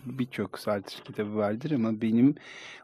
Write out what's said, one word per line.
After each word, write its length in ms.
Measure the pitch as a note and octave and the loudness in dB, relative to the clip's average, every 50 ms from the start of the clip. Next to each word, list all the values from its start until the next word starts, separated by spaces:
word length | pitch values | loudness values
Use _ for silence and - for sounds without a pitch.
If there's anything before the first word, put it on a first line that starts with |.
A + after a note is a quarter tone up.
| - | -8
Birçok 520 | B2 B2+ C3 B2 B2 - - G2+ - - - | -8 -4 -4 -4 -4 -2 -4 -4 -4 -6 -6
Sartre 440 | - A2 G#2 G2+ G2 - - - - | -2 -2 -2 -2 -2 -8 -14 -16 -14
kitabı 320 | - - - G#2+ G#2 G#2+ | -10 -4 -4 -4 -2 0
vardır 340 | G#2+ G#2 G2+ A2 A#2 D#3 D#3 | 0 2 2 0 -2 -2 -2
ama 300 | D3+ A#2 A2+ A2+ A2 G#2+ | 0 2 2 2 2 0
benim 340 | A#2 A2+ A2 A#2 B2+ C#3+ C#3+ - - - - - - - - - | 2 2 6 8 8 6 6 4 -6 -16 -18 -18 -18 -18 -18 -20